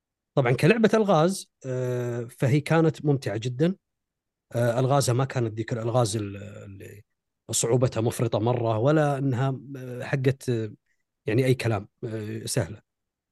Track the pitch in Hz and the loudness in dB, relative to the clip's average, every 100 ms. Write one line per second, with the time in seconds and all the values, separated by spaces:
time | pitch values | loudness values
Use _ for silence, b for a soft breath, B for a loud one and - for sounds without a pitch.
0 | _ _ _ - 123 131 151 226 214 220 | _ _ _ 0 2 4 4 6 4 4
1 | 202 160 170 196 - _ 131 127 127 123 | 4 4 4 0 -10 _ -8 -4 -4 -4
2 | 120 120 120 - 131 147 - 160 160 - | -4 -6 -8 -2 2 2 2 2 2 0
3 | 147 135 - 107 127 123 170 196 _ _ | 0 0 -2 -6 -4 0 0 -2 _ _
4 | _ _ _ _ _ 117 120 117 131 139 | _ _ _ _ _ -2 0 2 2 2
5 | 127 123 135 131 113 107 110 117 117 123 | 2 0 0 -2 -4 -4 -6 -4 0 2
6 | 110 110 101 101 101 107 104 98 101 104 | 2 0 -6 -10 -14 -16 -18 -18 -18 -20
7 | - _ _ _ - 117 117 123 123 113 | -20 _ _ _ -6 -2 2 4 2 0
8 | 113 - 117 107 113 123 113 110 117 156 | -2 0 0 0 0 0 0 2 2 4
9 | 147 139 139 120 135 131 147 135 127 120 | 2 0 -2 0 -2 -4 -10 -14 -12 -10
10 | - 135 131 131 - 117 107 - _ _ | -4 0 0 0 -2 -2 -4 -10 _ _
11 | _ _ - 113 131 127 113 104 104 _ | _ _ -2 2 2 2 0 -2 -4 _
12 | 120 110 107 110 110 131 87 101 _ _ | -10 -8 -8 -8 -4 -4 -4 -8 _ _
13 | _ _ _ | _ _ _